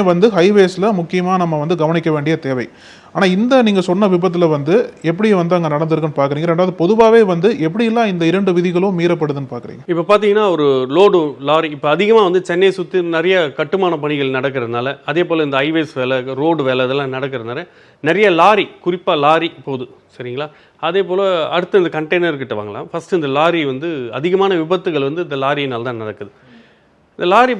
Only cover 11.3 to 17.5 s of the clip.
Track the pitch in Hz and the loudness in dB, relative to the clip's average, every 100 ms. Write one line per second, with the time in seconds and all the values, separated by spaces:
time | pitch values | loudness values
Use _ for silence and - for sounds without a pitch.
11.3 | 123 139 156 160 147 147 160 208 226 185 | -4 0 0 0 -4 -2 2 4 4 4
12.3 | 180 180 175 190 190 165 185 170 160 175 | 0 -2 0 2 0 -4 -2 -2 0 2
13.3 | 190 151 139 151 196 185 160 147 147 135 | 2 0 -2 -4 -2 0 -2 -2 -2 -2
14.3 | 131 135 131 117 120 131 135 - 160 170 | -2 -2 -4 -4 -4 -6 -6 -4 -2 0
15.3 | 165 147 135 147 160 147 135 127 131 131 | -2 0 0 0 -2 -2 -4 -2 -2 -4
16.3 | 131 160 160 131 127 127 139 135 131 135 | -2 -2 0 0 0 -2 -2 -4 -6 -6
17.3 | 131 113 | -8 -10